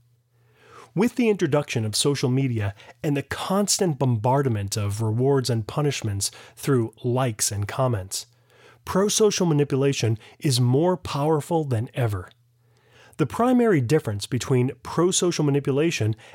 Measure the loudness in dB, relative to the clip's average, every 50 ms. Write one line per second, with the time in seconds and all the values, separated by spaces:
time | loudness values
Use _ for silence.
0 | _ _ _ _ _ _ _ _ _ _ _ _ _ -20 -20 -20 -20 -6 -2 0
1 | 0 0 2 2 2 2 2 2 0 0 0 0 -2 -2 -4 -4 -4 -2 -2 -2
2 | 0 0 0 0 0 0 2 2 0 0 -2 -2 -4 -4 -6 -8 -14 -20 -14 _
3 | -4 -2 -2 -2 -4 -6 -8 -8 -4 -2 0 0 0 0 0 0 0 0 0 0
4 | 0 0 0 2 2 2 2 2 2 0 -2 -2 -4 -4 -4 -4 -2 -2 -2 -2
5 | -2 -2 0 2 2 2 2 2 2 0 -2 -2 -2 -4 -4 -2 -2 -2 -2 -2
6 | -4 -4 -4 -4 -4 -6 -8 -10 -20 -20 -20 -8 -2 0 2 2 0 -2 -6 _
7 | -4 -2 0 0 0 -2 -2 -2 -4 -4 -2 -4 -4 -4 -2 0 0 0 0 -2
8 | -4 -8 -10 -10 -12 -12 _ _ _ _ _ _ -20 -20 -20 _ _ -4 -2 0
9 | 0 2 2 2 2 2 2 2 0 2 2 2 2 0 0 0 0 0 0 0
10 | 0 -2 -2 -2 -6 -12 -10 -4 -2 0 2 2 2 4 4 4 4 2 0 0
11 | -4 -6 -4 -2 0 0 0 0 0 0 -2 -2 0 -2 -2 -4 -4 -4 -4 -2
12 | -2 -2 -2 -4 -8 -12 -18 _ _ _ _ _ _ _ _ _ _ _ _ -20
13 | -20 -12 -4 -2 -2 -2 0 0 2 4 4 4 4 4 4 2 2 2 2 0
14 | 0 -2 -6 -6 -6 -4 -4 -4 -2 0 2 2 2 0 -2 -8 -12 -6 0 0
15 | 2 2 2 0 0 0 0 0 0 0 0 0 0 0 0 0 0 0 0 -2
16 | -2 -2 -4 -4 -8 -18